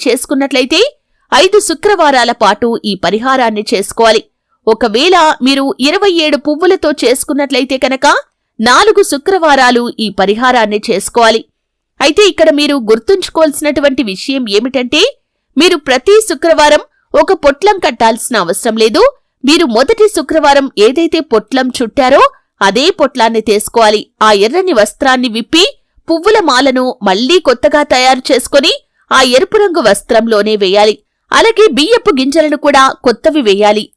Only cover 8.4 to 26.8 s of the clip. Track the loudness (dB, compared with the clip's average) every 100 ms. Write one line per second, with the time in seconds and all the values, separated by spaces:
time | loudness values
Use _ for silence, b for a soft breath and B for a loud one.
8.4 | _ -4 0 2 4 2 0 -2 -2 0
9.4 | 2 2 2 0 -2 -6 -6 -2 -2 0
10.4 | 0 0 0 -2 -4 -4 -2 0 2 0
11.4 | -6 _ _ _ _ -4 0 2 2 2
12.4 | 0 2 0 -2 0 0 0 -2 -2 -2
13.4 | -2 0 -4 -2 -2 -2 -6 -8 -6 -6
14.4 | -2 -2 -2 -4 -2 0 -2 -4 _ _
15.4 | _ 0 0 0 -2 -2 2 2 2 -2
16.4 | -2 2 2 2 -2 _ _ 0 0 0
17.4 | 0 0 -2 0 -4 0 0 0 -4 -4
18.4 | -4 -4 -4 0 0 2 0 -2 _ _
19.4 | -2 0 0 0 0 2 0 0 -4 0
20.4 | 2 2 0 0 0 2 -2 -2 -2 -4
21.4 | -2 -4 -4 -4 -4 -2 2 4 2 b
22.4 | b _ -2 0 0 0 -2 0 -2 -2
23.4 | -2 -2 -2 0 2 0 -6 _ 2 2
24.4 | 0 0 0 0 -2 -2 -2 0 -2 -6
25.4 | -2 0 0 -4 _ _ -6 -2 0 0
26.4 | 2 0 0 0